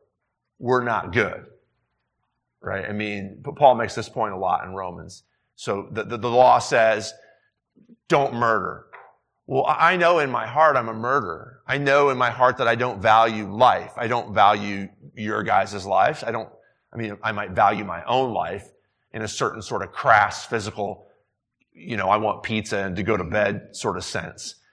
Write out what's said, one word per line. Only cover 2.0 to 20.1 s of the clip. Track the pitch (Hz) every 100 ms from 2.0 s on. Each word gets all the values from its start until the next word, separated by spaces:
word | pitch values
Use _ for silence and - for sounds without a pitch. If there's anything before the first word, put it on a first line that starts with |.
| _ _ _ _ _ _
right? | 92 98 107
I |
mean, | 104 107 101 98 -
P-, | - -
Paul | 143 117
makes | 110 -
this | 110
point | - 107
a | 95
lot | 92 87 92
in |
Romans. | 95 92 85 85 - _ _ _ -
So | - 101 -
the, | 110
the, | 101 117
the | 120
law | 120 127 123
says, | - 123 110 107 107 - _ _ _ _ _ _ _ _ -
"Don't | 156 139
murder." | 120 117 107 90 - - - - _ _ _ -
Well, | 131 -
I, | 151 160
I | 180
know | 170 170
in | 139
my | 120 113
heart | 131 160 135
I'm | 113
a |
murderer. | 110 120 139 98 78 - - -
I | 139
know | 139 143 143
in | 127
my | 123
heart | 117 127 127
that | 117
I |
don't | 117 123 98
value | 107 110 113 107 101
life. | 104 123 92 - -
I | 113
don't | 120 -
value | 107 101 107 101 98 98 _ - -
your | 107 107
guys' | 101 98 95 101 95
lives. | 95 113 156
I | 117
don't, | 113 - - _ _ _
I | 113
mean, | 110 101
I | 113
might | 104 101
value | 101 104 107 101
my | 85 85
own | 123 131
life | 98 82 98 - _ _ _ _
in | 110
a | 110
certain | - 123 110
sort | - 113
of | 95
crass | - 135